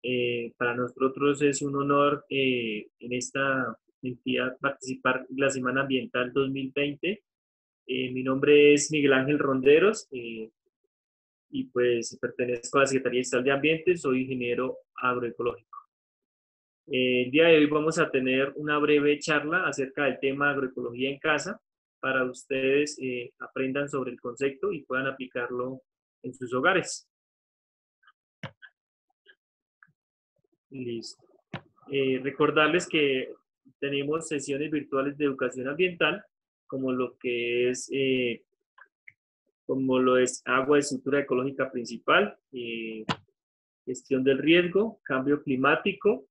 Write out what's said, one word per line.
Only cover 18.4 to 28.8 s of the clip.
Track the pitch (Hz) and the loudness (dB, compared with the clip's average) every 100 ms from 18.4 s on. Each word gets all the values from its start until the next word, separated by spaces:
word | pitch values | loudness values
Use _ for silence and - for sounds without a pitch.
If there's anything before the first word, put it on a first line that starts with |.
| 135 147 | 0 -4
una | 151 151 | -2 0
breve | 147 147 143 147 | 4 4 4 0
charla | 143 147 147 175 170 | 0 -2 0 -2 -2
acerca | 143 135 151 139 | -4 -6 0 -2
del | 123 | 0
tema | 135 135 143 | -4 0 0
agroecología | 139 131 127 123 120 131 | 0 -4 -6 -8 -4 -6
en | 139 | -4
casa, | 160 147 175 220 _ _ _ _ | -2 -2 -2 -12 _ _ _ _
para | 135 131 127 | -2 -2 -2
ustedes, | 127 - 135 131 139 147 - | -6 -6 -2 2 2 0 -4
eh, | 131 123 120 _ | -6 -6 -10 _
aprendan | 123 - 131 135 143 | -14 -6 -4 -2 -4
sobre | 143 127 | -4 -6
el | 120 | -8
concepto | 123 120 135 135 196 | -12 -4 -4 -2 -6
y | 170 | -6
puedan | 135 127 135 | -6 -4 -4
aplicarlo | 135 127 127 120 123 127 131 _ _ _ _ | -6 -10 -6 -6 -4 -6 -8 _ _ _ _
en | 127 | -14
sus | - 123 | -12 -6
hogares. | 127 156 185 - - _ _ _ _ _ _ _ _ _ _ _ _ _ _ - _ - _ | 0 2 0 -2 -12 _ _ _ _ _ _ _ _ _ _ _ _ _ _ -20 _ -20 _